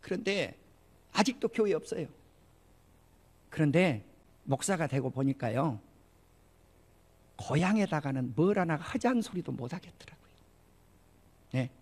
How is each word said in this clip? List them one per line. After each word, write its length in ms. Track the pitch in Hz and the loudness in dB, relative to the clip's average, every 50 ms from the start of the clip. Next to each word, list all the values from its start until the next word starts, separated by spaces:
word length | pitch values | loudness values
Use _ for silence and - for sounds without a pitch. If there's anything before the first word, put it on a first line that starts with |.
그런데 560 | - - 190 180 - 190 196 196 147 87 - - - - - - _ _ - - _ _ | -6 -6 -6 -4 -2 -2 0 0 0 -2 -4 -14 -20 -20 -20 -20 _ _ -20 -20 _ _
아직도 360 | - - 208 - 247 - - 226 | 2 2 4 4 2 0 -4 -2
교회 240 | - - 220 202 175 | 0 2 2 2 2
없어요. 320 | 156 - - - - 156 139 - - - - _ _ - - - - _ _ - - _ - - - _ _ - _ _ - _ - _ - | 0 -2 -4 -6 -6 -6 -8 -10 -20 -20 -20 _ _ -20 -20 -20 -20 _ _ -20 -20 _ -20 -20 -20 _ _ -20 _ _ -20 _ -20 _ -14
그런데 560 | - - 156 147 135 170 185 180 - 104 - - - - _ - _ _ _ | 0 2 2 4 6 6 4 4 2 -2 -6 -12 -20 -20 _ -20 _ _ _
목사가 420 | - 131 - - - 196 160 165 | -2 -2 -2 0 -2 0 0 0
되고 240 | 139 - 139 127 131 | 0 0 -2 -2 -2
보니까요, 680 | - 135 135 139 135 - - 117 110 123 143 160 120 104 - - - - - _ _ _ _ _ _ _ _ _ _ _ _ _ _ _ _ _ _ _ _ _ _ _ - - _ | -2 0 0 0 0 0 -2 -2 0 0 0 0 -2 -6 -10 -16 -20 -20 -20 _ _ _ _ _ _ _ _ _ _ _ _ _ _ _ _ _ _ _ _ _ _ _ -20 -20 _
고향에다가는 1000 | - - - 127 151 180 185 208 220 202 - 165 151 - 139 131 131 127 123 110 | -12 -6 -2 0 2 4 4 4 2 2 2 0 -2 -2 -2 -2 -2 -2 -2 0
뭘 240 | 113 160 190 202 202 | 2 2 4 4 2
하나 180 | 180 165 160 | 2 0 0
하자는 460 | 147 160 - - 240 - 240 262 240 | -2 -4 -4 -6 0 0 2 2 2
소리도 300 | 220 - - 180 165 - | -2 -2 -6 -6 -6 -4
못 200 | 127 117 120 127 | -6 -6 -6 -8
하겠더라고요. 580 | 165 185 - 175 - - - - - - - _ - - - - _ _ _ _ _ _ _ _ - - _ - _ - _ - - - - _ | -8 -10 -12 -14 -20 -20 -20 -20 -20 -20 -20 _ -20 -20 -20 -20 _ _ _ _ _ _ _ _ -20 -20 _ -20 _ -20 _ -20 -20 -20 -18 _
네. 180 | - 131 127 127 - - | -2 -2 -2 -2 -6 -16